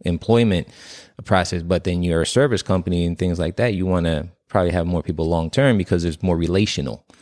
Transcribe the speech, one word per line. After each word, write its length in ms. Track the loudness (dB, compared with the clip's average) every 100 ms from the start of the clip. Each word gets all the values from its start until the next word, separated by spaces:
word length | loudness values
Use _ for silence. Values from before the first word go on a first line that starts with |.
| -4
employment 600 | -4 2 2 4 0 -4 -12 -20 -20 -20 -10
process. 380 | 0 2 2 -2
But 220 | 0 0
then 180 | 0 0
you're 200 | 0 0
a 40 | 0
service 360 | 2 2 0
company 420 | 0 -2 0 0
and 140 | 0 0
things 200 | -2 0
like 180 | -2 -2
that, 180 | -2
you 100 | 0
wanna 440 | 0 0 0 -2 -4 -14 _
probably 220 | 0 2
have 160 | 0 0
more 160 | -2
people 240 | -2 -2 0
long 220 | 0 0
term 260 | 0 2 2
because 280 | 0 0 -2
it's 160 | -2
more 160 | -2 0
relational, 640 | 2 2 0 -2 -6 -8 _ -8